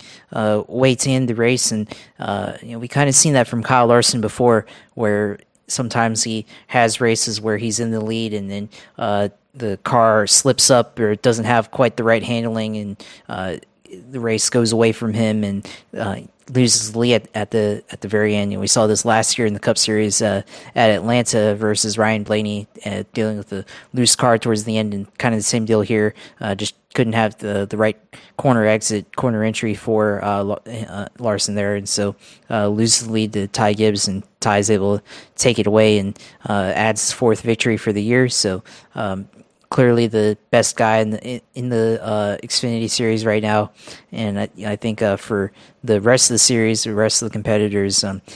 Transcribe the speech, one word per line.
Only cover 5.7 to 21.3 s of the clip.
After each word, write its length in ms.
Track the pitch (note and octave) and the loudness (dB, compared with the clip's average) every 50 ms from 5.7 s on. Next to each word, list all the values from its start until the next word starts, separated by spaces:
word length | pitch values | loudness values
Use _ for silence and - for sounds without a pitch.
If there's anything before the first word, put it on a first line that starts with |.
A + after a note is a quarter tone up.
| - - B2+ A2 - A#2+ A#2 A2+ A2 A2 - | -6 -6 -6 -2 0 0 0 0 0 -2 -4
he 200 | A#2 A2 A2 G#2+ - - - - | -4 -6 -6 -8 -10 -16 -20 -10
has 340 | - - B2 A#2 A2+ G#2+ - | -2 2 2 2 2 2 2
races 400 | B2+ A#2 A2+ - - A#2 G#2+ G#2 | 0 2 2 0 -2 -4 -4 -4
where 160 | G#2+ A2 G#2+ | -4 -2 -2
he's 240 | G#2 A#2 A2+ G#2 A#2+ | -2 -2 -4 -4 -4
in 120 | A#2 A2+ A2+ | -2 -2 -4
the 80 | A2 | -4
lead 340 | G#2+ A2 A2+ A2+ A2+ A2 G#2+ | -4 -4 -4 -4 -4 -4 -6
and 160 | G2+ G2 G2 | -6 -8 -8
then, 180 | G2+ G2+ G#2 G#2+ - - - - _ - | -8 -10 -10 -12 -14 -20 -20 -20 _ -6
uh, 320 | - G#2 G#2 G2+ G#2 G2+ - _ _ _ - | -4 -2 0 0 -2 -2 -4 _ _ _ -14
the 240 | C3+ A#2+ G#2+ G2 - - | -8 -6 -6 -6 -6 -4
car 420 | - - A#2+ A2+ A2+ G#2+ A2 G2+ | 0 4 4 6 6 6 4 4
slips 440 | - - - - C3+ B2+ - - - | 4 2 4 4 4 2 4 4 4
up 280 | C3 A#2+ A#2 - - - | 4 4 4 2 -2 -2
or 120 | A2+ G#2 | -2 0
it 120 | G#2+ G#2 - | 0 0 2
doesn't 220 | B2+ A2+ A#2 G#2+ | 0 2 2 2
have 260 | A#2 B2 A#2 A2 - | 2 2 2 0 0
quite 260 | - - C3 A#2 - | 0 0 0 0 0
the 80 | - A2+ | 0 0
right 180 | A2+ A#2 A2+ G#2 | 2 2 2 0
handling 540 | A#2 A#2 A#2 A#2 A2+ A2 A2+ G#2+ A2 G#2+ | -2 -4 -2 -2 -2 -4 -4 -4 -4 -6
and, 280 | G#2+ G#2 G2+ G2 - - - - - _ - | -6 -8 -8 -10 -12 -14 -20 -20 -20 _ -12
uh, 280 | - F#2 F#2 F#2 E2 - - _ _ _ _ - F#2+ F#2 F2 B2+ | -10 -8 -6 -8 -8 -10 -12 _ _ _ _ -20 -20 -20 -18 -14
the 100 | C3+ B2+ | -8 -4
race 280 | A#2 A2+ A2+ A2 - - | -2 -2 0 0 0 0
goes 240 | - B2 A#2 A2 A2+ | 2 2 2 4 4
away 200 | A2+ A#2 A2+ A2 | 4 4 4 2
from 200 | - A#2+ A2 G#2 | 0 -2 -2 0
him 320 | A2+ A2+ G#2+ G#2+ G#2+ G#2 | 0 2 2 2 0 0
and, 240 | G2+ G2 G2 - - - - - _ - | -2 -4 -6 -8 -10 -16 -20 -20 _ -10
uh, 240 | G#2 A2 G2+ G2 - - - _ _ _ - B2 | -8 -6 -6 -6 -8 -10 -14 _ _ _ -4 0
loses 400 | B2+ B2 A2+ - - A2 A2 G#2+ | 2 4 4 4 2 0 -2 -2
the 60 | A#2 | 0
lead 140 | A#2+ B2 A#2+ | 2 4 2
at, 160 | G#2+ - - - | 2 0 -2 -6
at 160 | G#2+ G#2 - | -6 -4 -2
the, 340 | - A2 G#2+ G#2 G#2 - - - | 0 0 0 0 -2 -4 -8 -12
at 100 | - - | -14 -10
the 80 | - G2 | -6 -2
very 260 | G#2+ G#2 G#2+ G#2 G#2 | 0 2 2 2 2
end. 180 | G#2 G2+ G2+ G2+ | 0 -2 -2 -4
And 80 | G2 | -2
we 60 | G2 | -2
saw 200 | F#2+ - B2 A2 | 0 2 4 4
this 180 | G#2+ G#2+ - - | 4 2 2 2
last 340 | A#2 A2 A2+ G#2+ - - - | 2 2 2 2 0 0 0
year 80 | A#2 | 0
in 80 | G#2+ G#2 | -2 -2
the 60 | F#2+ | -2
Cup 180 | - B2 A2 - | 0 0 0 0
Series, 420 | - A2 G#2+ G#2+ A2 G#2 F#2+ - | 0 0 0 0 0 0 0 0
uh, 220 | A2+ G#2 G2 G2 - - - - - - - | 0 0 0 -2 -4 -8 -14 -20 -20 -6 0
at 160 | B2 A#2+ A2 | 2 4 4
Atlanta 640 | G#2 F2 F#2+ A2+ A#2+ B2 A2+ - | 4 2 2 0 2 2 2 2